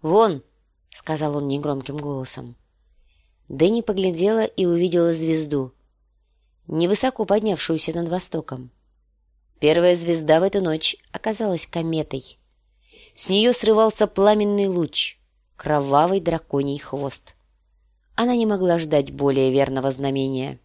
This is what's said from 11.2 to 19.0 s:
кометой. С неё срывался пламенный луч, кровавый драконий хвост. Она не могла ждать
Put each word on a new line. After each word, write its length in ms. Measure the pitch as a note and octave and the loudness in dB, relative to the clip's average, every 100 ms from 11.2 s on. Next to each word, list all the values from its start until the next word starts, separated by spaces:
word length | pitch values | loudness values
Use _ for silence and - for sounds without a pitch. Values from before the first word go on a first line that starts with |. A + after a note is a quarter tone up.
| A3+ G#3+ A3 E3+ - | -6 -4 -2 -2 -4
кометой. 720 | F3 E3 D#3+ D3+ C3+ - - _ _ _ _ _ _ - - | -4 -4 -4 -4 -8 -12 -20 _ _ _ _ _ _ -20 -10
С 140 | - | 0
неё 220 | F#3+ A3+ | 4 4
срывался 540 | A#3+ - G#3+ A3 - G#3 | 4 4 4 4 2 0
пламенный 600 | - G3 G#3+ G#3 G3+ G3 | 4 4 4 2 0 0
луч, 500 | F3+ D#3+ - - - _ _ _ _ | 0 -2 -4 -6 -8 _ _ _ _
кровавый 640 | - D3+ C#3 C#3 E3+ G3 | -2 0 4 4 4 2
драконий 580 | E3 D#3+ _ C#3+ C#3 C#3 | -2 -4 _ -4 -2 -6
хвост. 560 | - C#3 C#3+ - - _ _ _ _ _ _ _ _ | -8 -8 -8 -8 -14 _ _ _ _ _ _ _ _
Она 220 | - A#3+ A#3+ | -4 0 2
не 100 | A3 | 2
могла 320 | G3+ F#3 E3+ | 2 2 2
ждать 340 | D#3 D3+ | 2 0